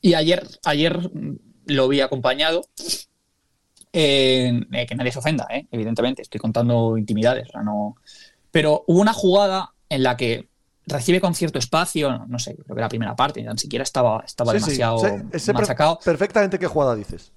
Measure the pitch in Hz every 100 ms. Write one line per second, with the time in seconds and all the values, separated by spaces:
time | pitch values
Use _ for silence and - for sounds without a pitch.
0 | 185 165 156 175 - - - 147 165 180
1 | 175 - 147 139 _ _ - 139 131 139
2 | 135 135 127 135 156 165 - - 339 -
3 | - _ _ _ _ _ _ _ _ 175
4 | 151 139 131 131 123 120 - 123 120 120
5 | 127 127 151 156 107 123 - 117 110 117
6 | 123 135 - 113 113 113 120 117 113 113
7 | 107 107 117 - - - 104 104 104 -
8 | _ - - _ _ 165 151 151 - 170
9 | 208 220 190 190 202 190 - _ _ 139
10 | 131 123 123 117 - _ _ _ - 143
11 | 123 180 185 165 165 143 123 160 175 160
12 | 139 123 - 123 - - - 113 113 117
13 | 107 117 139 117 113 107 - 120 135 135
14 | 120 110 - - 120 202 208 135 117 113
15 | 107 101 - 170 - 131 208 127 151 165
16 | - 156 196 220 196 185 175 160 139 113
17 | 101 90 -